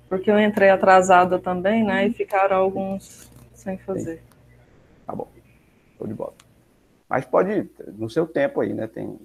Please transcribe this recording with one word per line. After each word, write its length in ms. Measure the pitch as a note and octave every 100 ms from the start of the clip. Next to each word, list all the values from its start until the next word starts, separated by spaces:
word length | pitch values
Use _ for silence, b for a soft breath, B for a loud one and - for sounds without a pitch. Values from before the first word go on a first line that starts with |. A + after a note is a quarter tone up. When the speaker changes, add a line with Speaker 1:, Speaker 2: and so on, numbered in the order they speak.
| -
Speaker 1:
porque 220 | F#3+ G#3+
eu 80 | G#3
entrei 300 | G#3+ G#3 G3
atrasada 680 | F#3+ F#3+ F#3+ F#3 F3+ F3+ F3+
também, 460 | F#3 F3+ F#3+ A3+
né, 220 | G#3+ F#3+ G3+
e 60 |
ficaram 440 | A#3 G3+ G3 G3 F#3+
alguns 720 | F#3+ F#3+ F#3+ F#3+ - - - - -
sem 220 | - G3 F#3+
Speaker 2:
Sim. 80 |
Speaker 1:
fazer. 380 | - F#3+ E3 E3 - _ _ _ _ _ _ _ -
Speaker 2:
Tá 80 |
bom. 140 | G2+ - _ _ _ _ _ _ -
Show 80 | G#2
de 80 |
bola. 180 | A2 - - _ _ _ _ _ _ -
Mas 160 | C3
pode 260 | - F3+ F#3
ir 200 | G#3 F#2+ - - G2+
no 100 | A2
seu 180 | D#3+ E3
tempo 340 | D3+ C#3 D3
aí, 120 | G#2+
né? 140 | A2 A2
Tem, 300 | A2 G#2 -